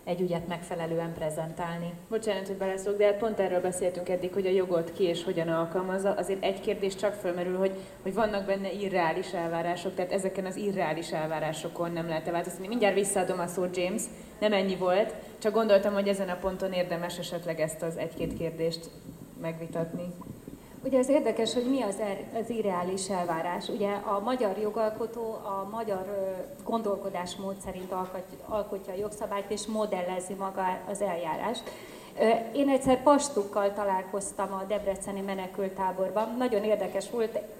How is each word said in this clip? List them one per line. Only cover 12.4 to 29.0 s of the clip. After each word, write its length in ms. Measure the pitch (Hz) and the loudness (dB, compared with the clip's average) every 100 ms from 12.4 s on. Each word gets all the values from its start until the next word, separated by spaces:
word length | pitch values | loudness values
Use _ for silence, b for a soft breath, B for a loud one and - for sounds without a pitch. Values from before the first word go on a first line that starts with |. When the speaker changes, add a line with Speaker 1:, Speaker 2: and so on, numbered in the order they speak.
| 175 175 190 | -2 -6 -4
Speaker 2:
Mindjárt 280 | 233 208 185 | 4 4 4
visszaadom 440 | 196 196 180 175 | 2 2 2 0
a 80 | 175 | -2
szót, 300 | 185 180 180 | 0 0 0
James, 240 | 180 214 - B B B | 0 0 -4 B B B
nem 140 | 214 | 2
ennyi 220 | 202 190 180 | 4 2 2
volt, 380 | 180 185 220 - B B | 4 4 2 -2 B B
csak 160 | 220 | 2
gondoltam, 400 | 208 220 196 214 | 4 8 8 6
hogy 140 | 202 202 | 2 2
ezen 220 | 190 185 | 2 0
a 80 | 180 | 0
ponton 300 | 190 185 190 | -2 -2 -2
érdemes 460 | 180 170 170 175 175 | 0 0 0 -2 -4
esetleg 420 | 170 175 170 160 | -4 -4 -4 0
ezt 220 | 160 - | 0 0
az 160 | 165 165 | -4 -2
egy-két 400 | 165 - 170 - | -4 -2 -4 -2
kérdést 520 | 165 160 165 165 - - - - - - | -4 0 0 0 -10 -14 -16 -16 -16 -8
megvitatni. 720 | 165 165 165 170 165 175 175 - - - B B B B | -6 -6 -6 -4 -2 -4 -6 -8 -12 -12 B B B B
Speaker 3:
Ugye 160 | 262 254 | 2 4
az 100 | 254 | 6
érdekes, 440 | 285 226 220 220 | 6 6 2 2
hogy 160 | 247 240 | 2 2
mi 120 | 269 | 2
az 140 | 202 196 | 2 0
er-, 420 | 208 196 208 220 | -2 -4 -4 -4
az 60 | 208 | -2
irreális 600 | 233 202 180 180 190 190 | 0 2 2 0 -2 0
elvárás. 580 | 190 175 160 175 185 - | 0 0 0 0 -2 -4
Ugye 240 | 220 202 | 0 0
a 280 | 202 202 202 | 0 0 0
magyar 340 | 214 254 220 190 | 2 2 2 2
jogalkotó 800 | 214 214 220 214 226 233 226 220 | 0 2 0 0 -4 -4 -6 -6
a 240 | 214 196 196 | -4 -4 -4
magyar, 340 | 220 220 190 190 | -4 -2 -2 -2
ö, 340 | 202 190 185 180 - | -2 -2 -4 -8 -10
gondolkodásmód 920 | - 226 202 196 196 185 180 - 196 196 - | -2 0 0 -2 -2 -4 -6 -6 -6 -6 -8
szerint 260 | 185 185 | -8 -6
alkot-, 460 | 190 185 190 - - - | -4 -4 -6 -10 -14 -4
alkotja 480 | 214 202 196 196 | -2 -2 -6 -6
a 40 | |
jogszabályt 540 | 190 | -4